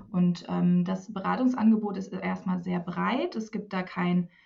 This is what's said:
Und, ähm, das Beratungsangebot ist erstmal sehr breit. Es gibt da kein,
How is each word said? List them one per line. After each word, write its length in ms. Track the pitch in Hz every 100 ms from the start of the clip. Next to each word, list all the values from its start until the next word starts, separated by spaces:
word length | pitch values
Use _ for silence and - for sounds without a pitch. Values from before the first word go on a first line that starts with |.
| -
Und, 340 | 180 180 175 -
ähm, 360 | 180 175 180
das 280 | 175 190 -
Beratungsangebot 840 | 190 190 226 254 240 220 214 202 190
ist 160 | 190
erstmal 480 | 185 185 180 190 180
sehr 200 | 175 180
breit. 560 | 175 180 185 247 349 226
Es 160 | 220
gibt 200 | 208 196
da 120 | 190
kein, 460 | 185 - 175 180 175 _